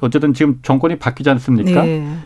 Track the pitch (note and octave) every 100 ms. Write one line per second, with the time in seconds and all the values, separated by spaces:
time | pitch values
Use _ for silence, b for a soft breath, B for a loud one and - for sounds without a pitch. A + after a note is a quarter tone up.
0 | B2+ D3+ D3 C3+ D3+ C3+ - C3+ E3 E3+
1 | B2+ B2+ C3+ C3 C3 A#2 F#3 F3 E3 D#3
2 | D3 D#3+